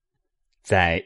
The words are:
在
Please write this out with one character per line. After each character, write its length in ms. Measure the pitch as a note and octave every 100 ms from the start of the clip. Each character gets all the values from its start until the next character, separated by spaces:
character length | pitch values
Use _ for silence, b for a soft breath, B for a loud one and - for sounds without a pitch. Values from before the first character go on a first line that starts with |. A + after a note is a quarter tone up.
| _ _ _ _ _ _
在 400 | - G2 F2 E2